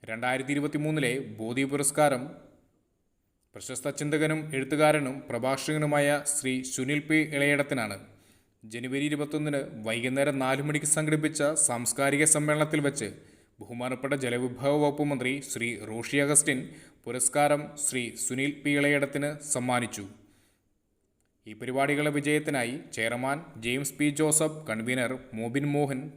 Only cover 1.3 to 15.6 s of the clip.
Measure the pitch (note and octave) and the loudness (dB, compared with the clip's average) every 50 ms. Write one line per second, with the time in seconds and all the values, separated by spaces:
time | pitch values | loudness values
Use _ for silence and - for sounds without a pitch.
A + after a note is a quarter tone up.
1.3 | G#2+ G#2 A2 A2+ A#2+ B2+ C#3 C3+ C#3 C#3+ C#3+ C3+ - - D3+ D3 C#3 B2 B2+ D#3 | -8 -8 -6 -4 0 0 0 0 0 0 0 0 2 4 4 4 4 2 -4 -8
2.3 | - - - - - _ _ _ _ _ _ _ _ _ _ _ _ _ _ _ | -12 -16 -20 -20 -20 _ _ _ _ _ _ _ _ _ _ _ _ _ _ _
3.3 | _ _ _ _ _ G#2 - - C3 - - D3 C#3 - D3+ D3 D3 D3+ D#3 D#3 | _ _ _ _ _ -16 -10 -8 -8 -4 -4 -4 -4 -2 -2 0 2 2 2 2
4.3 | D#3 D#3 D3+ D#3 - C3+ C3 C3 D#3 D3 D#3 D3+ D3+ D3+ C#3+ C3 C3 C#3 - - | 0 -2 -4 -4 -4 -4 -2 0 2 4 6 6 6 4 2 -2 -4 -6 -8 -6
5.3 | B2 A#2 A#2+ C3 C3+ C3 - - D#3 D#3 D3+ D3 D3 D3 C#3+ C#3+ D3 C#3+ D3 - | -6 -2 0 0 0 0 -2 -2 0 0 0 2 2 4 4 4 2 2 0 -2
6.3 | - - - C3 C3 C3 B2+ - - - C3 B2+ D3 D3 D3 D3+ D#3 D#3 D3+ D3+ | -2 -2 0 -2 -2 -2 -4 -6 -4 -4 -2 0 0 -2 0 2 2 2 2 2
7.3 | D3+ C#3+ C#3+ C#3+ C#3+ C#3+ C#3+ - D3 B2+ A2+ G#2+ G2+ G2 - - - - _ _ | 0 0 2 4 4 2 2 0 0 -4 -2 -4 -6 -10 -14 -20 -20 -20 _ _
8.3 | _ _ _ _ _ _ - A2 G#2+ A#2+ A#2 C3 C3 C#3 C#3+ D3 D3 C#3+ D3 D3 | _ _ _ _ _ _ -18 -12 -10 -8 -6 -4 -2 0 0 0 0 -2 -2 -4
9.3 | D3+ D#3 D3+ D3+ C#3+ C#3 C3+ - E3 A2+ G#2 A2 A2+ A#2 A#2 B2+ B2+ C3+ C#3 C#3+ | -2 -2 -2 0 -2 -2 -4 -4 -10 -8 -4 -2 -2 -2 -2 -2 0 2 2 2
10.3 | C#3 C3+ C3 B2+ C3+ C3+ C#3+ D3 D3 D3+ C#3+ C#3+ - D#3+ D#3 D#3 D#3 D#3 D3+ D3+ | 2 0 0 0 0 0 0 -2 -2 -2 2 2 2 2 2 2 2 2 2 0
11.3 | - - D3 D3 D#3+ D#3 - - B2 A#2+ B2 B2 - - C#3 C#3 C#3 C#3+ D3+ C3+ | 0 2 0 2 2 2 2 2 2 0 -2 -4 0 2 2 2 4 4 6 6
12.3 | - D3 D3 D3+ D3+ D3+ D#3 D3+ D#3 D3+ C#3+ C#3+ C#3+ - A#2 G2 F2+ - - - | 6 4 4 2 2 2 2 2 2 0 0 0 0 -2 -6 -6 -8 -12 -20 -20
13.3 | - _ _ _ _ _ G#2 - B2 A#2 B2 B2+ B2+ B2 - C#3 C#3+ C3+ C3 B2 | -20 _ _ _ _ _ -16 -14 -10 -8 -6 -6 -6 -4 -2 -2 -2 0 0 -2
14.3 | A#2+ B2 B2+ B2+ B2 - C3+ C#3 C#3+ D3+ D3 D3 C#3+ D3 D3+ D3 C#3+ C3 B2 B2 | 0 0 -2 -2 -4 -2 0 2 2 4 4 2 2 2 -2 -2 0 0 0 -2
15.3 | C3 C#3+ C#3 - - A2+ | -2 -2 -4 -8 -6 -4